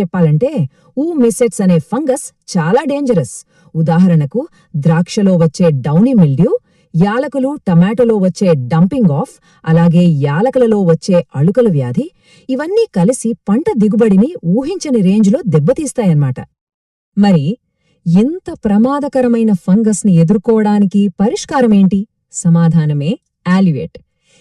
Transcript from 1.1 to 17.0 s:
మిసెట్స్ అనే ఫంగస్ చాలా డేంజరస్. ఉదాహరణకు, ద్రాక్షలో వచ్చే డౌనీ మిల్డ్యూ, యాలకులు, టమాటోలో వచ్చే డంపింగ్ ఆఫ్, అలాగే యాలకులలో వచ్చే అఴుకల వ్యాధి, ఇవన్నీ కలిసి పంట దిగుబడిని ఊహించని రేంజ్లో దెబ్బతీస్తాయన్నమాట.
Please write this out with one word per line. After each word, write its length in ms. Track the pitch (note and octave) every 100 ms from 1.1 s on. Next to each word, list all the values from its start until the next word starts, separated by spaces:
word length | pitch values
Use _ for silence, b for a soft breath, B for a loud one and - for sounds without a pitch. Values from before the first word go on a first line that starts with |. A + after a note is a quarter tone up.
మిసెట్స్ 480 | D#4+ A#3 G#3 A#3 -
అనే 180 | F#3 E3+
ఫంగస్ 800 | - A3+ D#4 B3+ - _ - F#3
చాలా 260 | D#3 A#3+ D4+
డేంజరస్. 600 | C#4+ C#4 G3 C3 - - b b D#3+
ఉదాహరణకు, 720 | D#3+ E3 F#3 E3 C#3+ A3+ D#4+ b b D3
ద్రాక్షలో 600 | C#3 D#3+ F3+ - G3 F3+
వచ్చే 340 | E3 - F3
డౌనీ 440 | C#3+ A#2+ D#3 A#3
మిల్డ్యూ, 440 | B3 D#3 C3+ G#3 A#4+ - _ _ D#3+
యాలకులు, 540 | G3+ A3+ D4 C#4 C4 D4 -
టమాటోలో 480 | E3+ F#3 A3+ A#3+ G#3+
వచ్చే 380 | F#3 - F#3+
డంపింగ్ 560 | D#3 B2 D#3+ F#3+ C#4 G3+
ఆఫ్, 200 | C#3 B3 - b b
అలాగే 400 | - E3 E3+ E3
యాలకులలో 760 | F3 D3 C#3+ D3 A#3+ C4 A#3 G#3
వచ్చే 440 | F3+ E3 - F3 - -
అఴుకల 320 | D#3 G#3 A#3+
వ్యాధి, 420 | D3+ B2 B2+ D#4 _ b b b
ఇవన్నీ 360 | C4 D#4 G#4+ A4+
కలిసి 380 | - F3 C4 A3+
పంట 320 | - - G#3 F4 D#4+
దిగుబడిని 580 | G#3 G#3+ A3+ F#3+ B3 F4+
ఊహించని 560 | E3 G3+ C#4 F#4+ D#4+ B3
రేంజ్లో 400 | F#3 G#3 G3+ C4 B3
దెబ్బతీస్తాయన్నమాట. 960 | D#3 D3 C4+ D4 - G3+ D3+ C#3 B2+ - _ _ _ _ _